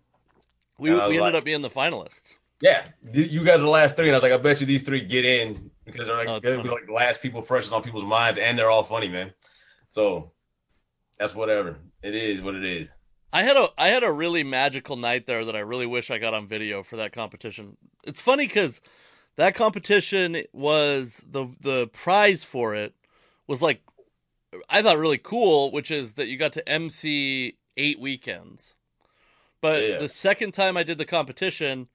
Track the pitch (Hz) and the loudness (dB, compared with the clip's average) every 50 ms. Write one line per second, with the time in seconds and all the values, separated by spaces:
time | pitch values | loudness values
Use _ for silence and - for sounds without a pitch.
0 | _ _ _ _ _ _ _ _ _ _ _ _ _ _ _ - - 156 165 175 | _ _ _ _ _ _ _ _ _ _ _ _ _ _ _ -4 0 2 4 4
1 | - - 156 165 - - - 156 - 151 156 147 143 117 - 131 135 170 160 107 | 4 2 2 4 2 2 2 0 0 -2 -4 -4 -4 -6 -4 -2 -2 -2 -2 -6
2 | 82 - - - _ - - _ _ _ _ _ - 185 160 - - - - _ | -10 -12 -18 -20 _ -20 -20 _ _ _ _ _ 4 4 4 4 -2 -8 -18 _
3 | - 120 113 139 156 151 151 165 160 175 170 160 143 151 156 156 151 143 - - | -18 -2 0 0 2 2 0 0 4 6 6 6 6 6 6 6 6 6 6 4
4 | 165 156 139 127 127 127 127 123 120 147 143 139 139 131 139 131 135 143 139 127 | 4 4 4 6 6 4 4 4 4 4 2 2 2 0 0 0 0 -2 -4 -4
5 | 107 90 120 127 123 127 127 120 117 110 104 95 98 - _ _ _ 107 98 117 | -4 -2 -2 0 2 2 2 2 0 -4 -8 -12 -14 -20 _ _ _ -18 -12 -10
6 | 117 107 113 117 117 113 113 110 107 120 131 127 110 120 120 117 107 98 110 117 | -6 -4 -4 -4 -2 -4 -6 -2 0 0 -2 0 -2 -4 -6 -6 -6 -6 -2 0
7 | 123 123 117 - - 117 120 117 107 - 127 123 - - 113 110 110 120 113 107 | 0 0 0 -2 -6 -8 -8 -8 -4 -2 -2 -2 -2 0 -4 -4 -4 -4 -8 -8
8 | 98 101 110 113 117 117 104 101 107 117 120 120 113 113 110 110 104 - 110 113 | -2 0 2 4 4 2 2 2 0 0 2 4 4 6 6 4 4 2 -2 -4
9 | 110 92 90 90 92 95 - _ _ _ _ _ _ _ _ _ _ _ _ 110 | -4 -4 -6 -6 -8 -10 -12 _ _ _ _ _ _ _ _ _ _ _ _ 0
10 | 107 101 92 82 78 80 _ _ _ _ _ _ _ _ _ _ _ _ _ _ | 0 2 0 -2 -8 -14 _ _ _ _ _ _ _ _ _ _ _ _ _ _
11 | _ _ _ _ 104 101 95 107 110 110 107 104 98 85 82 76 82 95 _ _ | _ _ _ _ -8 -6 -4 -6 -2 0 0 0 0 -4 -8 -12 -18 -20 _ _
12 | - 101 107 110 113 107 101 92 92 98 95 95 95 92 90 82 76 - _ - | -12 -8 -6 -4 -4 -4 -4 -4 -6 -8 -8 -6 -6 -6 -6 -8 -10 -12 _ -20
13 | _ _ _ _ _ _ - 165 196 262 277 269 220 - - - 156 185 226 254 | _ _ _ _ _ _ -2 0 2 4 4 4 4 2 0 0 2 2 2 2
14 | 240 208 151 143 160 175 170 170 147 135 135 127 135 143 131 135 - - 143 123 | 0 0 -2 -2 -2 -2 -2 -2 -2 -2 0 0 0 0 -2 -6 -10 -10 -10 -6
15 | 120 117 123 127 117 131 123 113 113 113 110 107 104 107 120 127 123 117 120 123 | -4 -2 -2 -2 -4 -4 -6 -4 -4 -6 -6 -8 -6 -6 -6 -6 -4 -4 -4 -6
16 | 113 - 131 107 110 113 110 107 104 98 110 107 107 107 101 98 92 - - 110 | -6 -4 -6 -4 -4 -4 -4 -4 -6 -8 -8 -8 -6 -6 -6 -8 -8 -10 -10 -10
17 | 110 104 - 120 110 101 - 104 - 113 101 - 104 101 - _ _ _ _ _ | -10 -8 -8 -10 -10 -10 -10 -14 -14 -14 -14 -14 -18 -20 -20 _ _ _ _ _
18 | _ - 147 - - 240 262 285 285 208 - 208 190 139 117 - _ _ _ _ | _ -14 -14 -4 0 2 2 2 0 0 0 0 0 0 -4 -10 _ _ _ _
19 | _ _ _ _ _ _ _ - 156 190 190 - 233 220 - 208 - - 202 202 | _ _ _ _ _ _ _ 2 2 2 4 2 2 2 2 -2 -2 2 2 2
20 | - - 202 190 180 170 165 160 - - - 123 139 147 151 151 147 147 143 135 | 2 2 0 0 0 0 -2 -6 -6 -8 -10 -4 0 2 2 4 4 2 0 -2
21 | 131 120 - - _ - - 139 135 123 131 _ - 139 135 127 120 113 - - | -4 -6 -12 -20 _ -10 -8 -8 -8 -8 -12 _ -6 -2 -2 -2 -2 -4 -6 -8
22 | - 175 185 208 208 208 190 156 - - - 127 120 110 107 107 104 107 - _ | 0 2 4 6 6 6 4 2 -4 -8 -4 -2 -2 -2 -2 -4 -6 -8 -10 _
23 | _ _ _ _ _ _ _ _ _ - 143 123 156 160 127 107 _ _ _ _ | _ _ _ _ _ _ _ _ _ -8 -2 0 2 0 0 -2 _ _ _ _
24 | _ _ _ _ _ _ _ _ _ _ - 92 - - - 202 214 220 170 151 | _ _ _ _ _ _ _ _ _ _ -20 -20 -8 0 2 4 6 6 4 4
25 | 160 160 143 113 - - 208 240 233 190 160 143 139 135 127 147 139 - 160 147 | 4 2 0 0 -2 -6 -2 2 4 6 6 6 4 2 -2 -4 -4 -4 -4 -6
26 | 131 110 101 - 135 113 131 131 156 147 - 156 - - 147 160 165 160 - - | -6 -8 -8 -8 -6 -6 -4 -4 -4 -4 -4 -6 -6 -4 -4 -4 -4 -6 -10 -8
27 | - 156 147 143 139 139 135 131 127 120 - _ _ _ _ - 139 147 143 - | -4 -2 -2 -2 0 -2 -2 -2 -4 -6 -8 _ _ _ _ -2 -2 -2 -2 -4
28 | 123 139 135 127 - 123 95 87 87 90 92 - - - _ _ _ _ _ _ | -6 -8 -8 -8 -8 -12 -12 -12 -12 -20 -20 -20 -20 -20 _ _ _ _ _ _
29 | _ _ _ _ _ _ _ _ _ _ _ _ - 156 156 151 - 110 95 95 | _ _ _ _ _ _ _ _ _ _ _ _ 0 0 2 2 2 0 -2 -2
30 | 147 143 - - - 196 202 - 226 202 - - 196 190 185 175 170 151 170 151 | -4 -6 -6 -2 0 0 0 0 -2 -6 -2 0 0 2 2 0 -2 -2 -4 -6
31 | 156 - 180 165 147 131 127 - 190 185 156 - 156 139 135 131 123 - | -6 -2 -2 -2 -2 -4 -6 -6 -6 -6 -4 -4 -4 -4 -4 -6 -10 -14